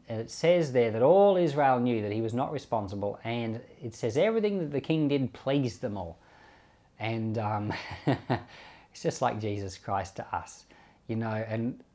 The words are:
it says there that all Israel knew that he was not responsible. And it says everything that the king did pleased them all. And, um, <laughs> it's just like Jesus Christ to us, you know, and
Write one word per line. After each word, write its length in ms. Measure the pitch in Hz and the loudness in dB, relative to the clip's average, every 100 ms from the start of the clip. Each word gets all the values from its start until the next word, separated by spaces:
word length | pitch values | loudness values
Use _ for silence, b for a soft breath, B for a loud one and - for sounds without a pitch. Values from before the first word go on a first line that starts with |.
| - | -8
it 240 | 113 113 | -8 -6
says 400 | - 160 180 151 | 0 4 4 4
there 200 | 127 117 | 4 4
that 100 | 110 | 4
all 340 | 131 190 202 185 | 6 8 8 6
Israel 460 | 170 143 139 127 | 2 4 4 4
knew 200 | 123 113 | 2 0
that 120 | 104 | 0
he 80 | 107 | -2
was 120 | 113 | -2
not 200 | 117 139 | -2 -2
responsible. 640 | 143 - 113 98 101 101 - 113 | -4 -4 -4 -4 -4 -4 -4 -6
And 340 | 120 113 113 - - | -4 -4 -6 -12 -14
it 120 | 120 - | -12 -4
says 200 | 120 120 | -2 2
everything 440 | 208 220 208 196 | 2 2 0 0
that 120 | 151 | -2
the 80 | 143 | -2
king 300 | - 160 147 | 0 2 2
did 240 | 143 127 | 2 0
pleased 480 | - - 139 123 - | -4 0 0 0 -2
them 160 | 120 101 | -6 -6
all. 220 | 85 - b b b b b b b - | -8 -12 b b b b b b b -8
And, 380 | 110 113 110 110 | -4 -2 -2 -2
um, 360 | 107 107 104 - - | -2 -2 -4 -6 -10
<laughs> 160 | - - | -4 -2
it's 960 | 127 - 123 - - - - - - | -2 0 -4 -4 -18 -20 -20 -20 -6
just 180 | 165 - | -6 0
like 200 | 123 113 | -2 0
Jesus 360 | 107 104 98 - | -4 -4 -8 -10
Christ 380 | - 98 92 - | -4 -4 -4 -10
to 200 | - 90 | -8 -8
us, 280 | 90 - - b b b - | -8 -16 -20 b b b -6
you 80 | 113 | -4
know, 280 | 113 110 110 | -4 -4 -4
and 340 | 113 117 - - | -4 -4 -6 -14